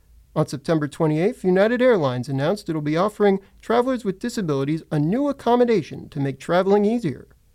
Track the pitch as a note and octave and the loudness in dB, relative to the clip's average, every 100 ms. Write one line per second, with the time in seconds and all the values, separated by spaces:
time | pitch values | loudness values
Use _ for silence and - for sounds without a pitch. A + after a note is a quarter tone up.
0 | _ - _ - D3+ D3 - D#3+ D3 - | _ -20 _ -4 -4 -4 -2 -2 -2 -2
1 | D#3+ D3+ F#3 B3+ F#3+ F#3 G#3 B3 B3+ A3 | 0 2 0 0 0 2 2 4 4 4
2 | C#3 B2 B2 C3+ D3 G3+ - D#3+ D3 D#3 | 2 -2 -4 -2 -2 -2 -4 -6 -2 0
3 | G#3 - G3+ G3 - _ - A3+ B3 B3+ | -2 2 2 2 -2 _ -2 0 0 -2
4 | G3+ F#3 A#3+ A#3 F3+ C#3 C#3 D#3+ - D3+ | -4 -6 -6 -4 -2 -2 -2 -4 -2 -2
5 | D3 A3+ C#4+ C#4 - A#3+ A#3+ A3 D3 C#3+ | 0 0 -2 -2 0 2 4 0 -2 -10
6 | - D3 C#3 C3+ - F3 F#3+ G#3 G#3 A#3+ | -12 -6 -6 -6 0 2 4 4 2 0
7 | G3+ - - _ _ | -4 -8 -14 _ _